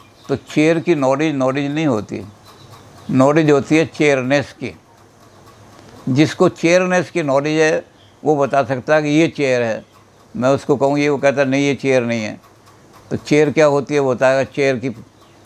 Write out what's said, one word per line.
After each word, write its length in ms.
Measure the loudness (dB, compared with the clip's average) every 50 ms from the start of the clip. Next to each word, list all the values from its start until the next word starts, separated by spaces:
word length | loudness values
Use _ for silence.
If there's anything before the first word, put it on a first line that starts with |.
| -20 _ _ _ -8 -6
तो 60 | -6
चेयर 440 | -6 -6 -4 0 2 2 2 2 0
की 160 | 0 0 0
नॉलेज, 400 | 0 2 0 0 0 0 -2 -2
नॉलेज 360 | -2 -2 -2 -2 -2 -4 -4
नहीं 160 | -4 -2 -2
होती, 340 | 0 -2 -2 -4 -6 -10 -12 -12 -14 -20 -20 -20 -20 -20 -20 -20 -20 -20 -20 -20 -20 -20 -16 -8 -2
नॉलेज 400 | 0 2 2 4 2 2 2 2
होती 260 | 2 2 2 0 0
है 80 | 0 0
चेयरनेस 680 | -2 -2 -2 0 0 0 0 0 -2 -2 -2 -4 -6 -10
की। 220 | -14 -14 -14 -14 -16 _ _ _ _ -20 _ _ _ -20 -20 -20 -20 -20 -20 -20 -20 -20 -20 -20 -20 -20 -20 -20 -12 -6 -2
जिसको 400 | 0 2 2 2 2 2 0 0
चेयरनेस 600 | 0 0 0 2 2 2 2 0 0 -2 -2 -4
की 140 | -4 -4 -2
नॉलेज 380 | 0 0 0 0 0 0 0
है, 240 | 2 0 0 -2 -6 -10 _ _ _ _ _ _ -2
वो 120 | 0 0
बता 280 | 0 0 0 0 0 0
सकता 320 | -2 -4 -4 -2 0 0
है 80 | 0 2
कि 60 | 2
ये 180 | 2 2 2
चेयर 340 | 0 0 -2 -2 0 0 0
है। 240 | 0 -2 -4 -6 -10 _ _ -20 _ _ _ _ _ _ -6
मैं 140 | -2 0 0
उसको 260 | 0 0 0 0 0
कहूँ 220 | 2 0 0 0
ये, 120 | 0 0 0
वो 80 | 0
कहता, 260 | 0 0 0 0 0 0
"नहीं, 200 | 0 0 0 0
ये 120 | 0 -2
चेयर 280 | -2 0 0 0 0 0
नहीं 200 | -2 -4 -6 -6
है।" 300 | -8 -10 -14 -18 -20 _ _ _ -20 -20 _ -20 -20 -20 -20 -12 -10
तो 60 | -10
चेयर 340 | -8 -2 2 2 2 2 2
क्या 140 | 2 2 2
होती 280 | 2 2 0 -2 -2 -2
है, 60 | -2
वो 160 | 0 0 0
बताएगा। 280 | 2 2 2 2 0 -2
चेयर 320 | -4 -4 -2 -2 -2 -2
की, 140 | -2 -6 -8 -10 -12 -16 -20 _ _ -20 -20 -20 _ -20